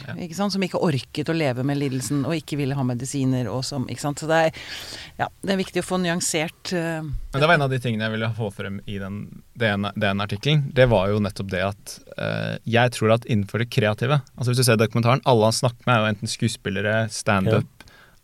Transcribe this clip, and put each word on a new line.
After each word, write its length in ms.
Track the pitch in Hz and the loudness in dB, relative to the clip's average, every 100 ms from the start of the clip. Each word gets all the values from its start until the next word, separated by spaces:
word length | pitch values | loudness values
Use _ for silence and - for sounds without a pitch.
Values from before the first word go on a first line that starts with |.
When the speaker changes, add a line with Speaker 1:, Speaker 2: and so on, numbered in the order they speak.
| 135 | -6
Speaker 1:
Ja. 80 | |
Speaker 2:
ikke 200 | 170 175 165 | -10 -8 -2
sant? 160 | 202 | -2
Som 100 | 190 | 0
ikke 180 | 185 - | -2 0
orket 460 | 180 135 - - 147 | 2 0 -2 -6 -2
å 80 | 165 | 0
leve 280 | 147 120 | 0 0
med 120 | 135 143 | 0 0
lidelsen, 480 | 143 131 127 147 | 0 -2 -2 -2
og 80 | 135 | 0
ikke 220 | 165 - 143 | -2 -4 -4
ville 160 | 135 | -2
ha 100 | 139 | 0
medisiner, 640 | 123 123 131 139 131 127 117 | -2 -2 -4 0 0 0 0
og 140 | 117 | -4
som, 200 | 131 143 123 | -4 -6 -6
ikke 100 | 127 | -4
sant? 200 | 151 143 | -6 -4
Så 80 | 156 | 0
det 260 | 160 160 | 2 2
er, 60 | - - - - - - - | -2 -12 -12 -12 -14 -12 -8
ja, 80 | - - | -8 -6
det 60 | 175 | -4
er 60 | 190 | -2
viktig 180 | 156 180 | -2 -4
å 20 | |
få 140 | - 185 | -2 -2
nyansert, 720 | 175 175 - 165 147 - - | 0 -2 -2 -2 -2 -6 -6
eh, 300 | 180 165 160 | -4 -2 -4
Speaker 1:
Men 100 | 156 127 - | -6 -6 -4
det 80 | 135 156 | 0 4
var 60 | |
en 80 | 170 | 4
av 80 | 139 | 4
de 100 | 131 | 0
tingene 220 | 123 107 110 | -2 -2 -2
jeg 40 | |
ville 200 | 110 110 | -2 -2
få 200 | 107 107 | -2 -6
frem 280 | - 101 98 - | -6 -8 -8 -8
i 100 | 101 | -8
den, 460 | 95 101 107 - - - | -8 -8 -10 -16 -14 -2
den, 240 | 113 101 101 - | 0 2 0 0
den 220 | 104 98 | 0 0
artikkelen. 520 | 101 101 139 151 139 | -2 -2 2 2 2
Det 160 | - 127 | 4 6
var 200 | 104 98 | 6 4
jo 100 | 107 | 2
nettopp 320 | 101 - 98 | 0 -4 -6
det 120 | 92 95 | -2 -2
at, 320 | 101 - - - - | -4 -14 -18 -14 -8
eh, 420 | 53 53 55 55 | -4 -4 -6 -6
jeg 280 | - 113 123 | 0 2 2
tror 220 | 120 110 | 2 4
at 100 | 117 - | 4 2
innenfor 320 | 110 98 - | -2 0 -4
det 120 | 120 | -2
kreative, 520 | - 107 104 123 147 - - | 0 2 0 0 0 -2 -6
altså 80 | 123 | -2
hvis 40 | 123 | 2
du 40 | |
ser 140 | 123 113 | 4 4
dokumentaren, 440 | 107 120 113 135 - | 4 2 2 2 4
alle 160 | 117 | 6
han 100 | 110 | 4
snakker 320 | 110 120 - | 4 -2 -2
med 120 | - 120 | 2 2
er 20 | |
jo 160 | 107 | 2
enten 140 | 104 113 | -2 -4
skuespillere, 840 | - 113 - - 98 104 110 110 | -2 -2 -2 -6 -2 0 0 0
stand-up. 540 | - - 101 98 110 | -2 2 2 4 2
Speaker 3:
Ja. 200 | - - - - - _ | 0 -10 -20 -20 -20 _